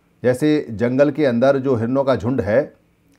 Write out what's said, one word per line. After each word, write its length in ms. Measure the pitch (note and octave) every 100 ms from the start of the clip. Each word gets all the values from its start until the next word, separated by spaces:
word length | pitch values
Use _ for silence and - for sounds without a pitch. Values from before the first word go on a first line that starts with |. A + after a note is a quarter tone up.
| _ _
जैसे 440 | A#2 B2 D3+ D3+ -
जंगल 420 | G#2 A#2+ C3 D3
के 140 | C#3+ C#3+
अंदर 320 | A#2 C3 C#3
जो 180 | C3 A#2
हिरणों 280 | A2+ C3+
का 120 | C3+ A#2
झुंड 260 | A2+ C3+
है, 220 | G2 A#2 - - _ _ _